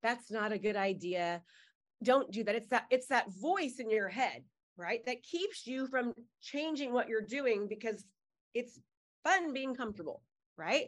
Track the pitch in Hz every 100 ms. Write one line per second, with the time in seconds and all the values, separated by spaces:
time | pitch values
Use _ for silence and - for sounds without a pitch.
0 | 226 339 - 214 214 208 196 202 196 185
1 | 175 180 170 175 - - - _ _ _
2 | 220 262 - 202 208 220 226 240 - 254
3 | 254 247 208 185 247 392 302 254 226 220
4 | 196 185 240 120 131 _ _ - 175 226
5 | 240 254 - 339 392 - - 262 262 262
6 | 240 233 240 _ - 285 311 302 277 247
7 | 233 220 208 262 269 214 202 208 226 208
8 | - _ _ _ _ 233 247 - _ _
9 | _ _ 294 370 339 269 269 254 240 208
10 | 160 - _ _ _ - 160 262